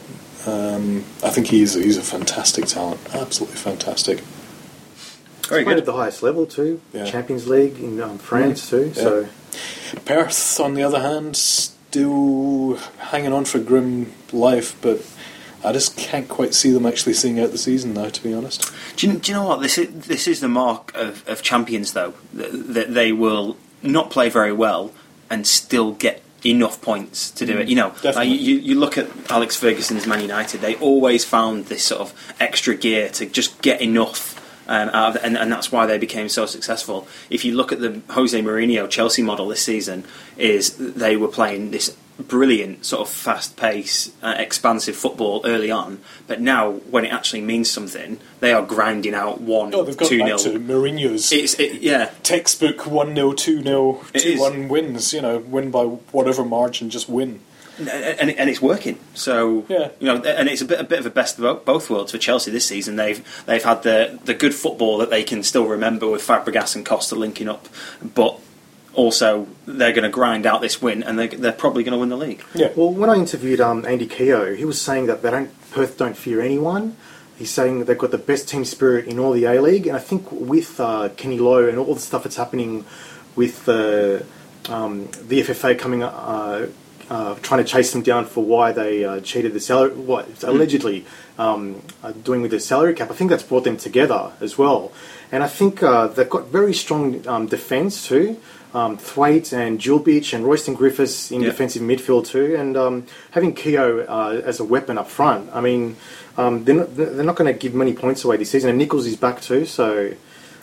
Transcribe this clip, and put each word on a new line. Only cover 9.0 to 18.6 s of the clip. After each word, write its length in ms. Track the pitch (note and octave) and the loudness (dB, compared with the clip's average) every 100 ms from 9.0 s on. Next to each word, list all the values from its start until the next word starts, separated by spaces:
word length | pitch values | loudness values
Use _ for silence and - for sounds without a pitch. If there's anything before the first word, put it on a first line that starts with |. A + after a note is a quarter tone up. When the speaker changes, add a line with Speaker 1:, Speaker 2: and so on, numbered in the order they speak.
Speaker 3:
So 240 | A2 G#2 G#2 - - - - - - - | 2 2 -2 -8 -14 -12 -12 -12 -12 -10
Speaker 1:
Perth, 540 | - D3+ D#3+ - - - | 0 2 2 0 -2 0
on 160 | C#3+ | 0
the 80 | C#3 | 2
other 160 | C#3 C#3+ | 2 2
hand, 360 | C#3 D3+ D3+ C#3+ | 0 -2 -4 -2
still 1400 | - - - - - C#3+ C#3+ C#3 C#3 C3+ C#3 C#3 C3 B2 - - | 0 0 -2 -8 -6 0 2 4 2 2 0 0 0 -2 -6 -14
hanging 340 | - D3 C#3+ | -6 -4 0
on 120 | C3+ | 0
for 160 | C3+ C3 | 0 -2
grim 520 | A2+ C3 B2+ B2 A2+ - - | 4 4 4 -2 -6 -10 -6
life, 420 | A#2+ B2 B2+ A#2 - | 2 4 4 0 -2
but 200 | A#2+ A2 - - - - - - | 0 0 -2 -18 -20 -18 -20 -6
I 80 | - | -2
just 240 | C3+ C3 - | 0 0 -4
can't 320 | - D3 B2+ | -6 -6 -6
quite 260 | - B2 | -2 0
see 160 | - C3+ | 2 4
them 120 | B2+ A#2+ | 4 4
actually 260 | A#2 - | 0 0
seeing 240 | G#2+ B2+ A#2 | 2 2 2
out 140 | A#2 | 0
the 60 | A#2 | 0
season 360 | - B2+ B2 | 0 0 0
now, 140 | G#2 G#2+ | -4 -6
to 140 | - | -6
be 120 | A#2 | -6
honest. 360 | A2+ C3+ - | -6 -6 -6